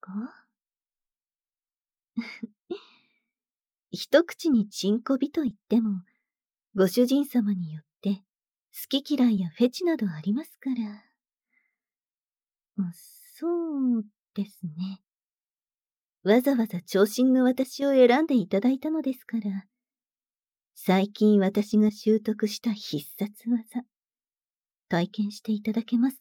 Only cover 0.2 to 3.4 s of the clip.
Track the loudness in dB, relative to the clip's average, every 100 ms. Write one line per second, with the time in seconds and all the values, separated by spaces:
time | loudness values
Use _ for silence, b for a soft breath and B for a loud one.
0.2 | -10 -14 _ _ _ _ _ _ _ _
1.2 | _ _ _ _ _ _ _ _ _ -10
2.2 | -10 -12 -16 _ -16 -16 B B B B
3.2 | _ _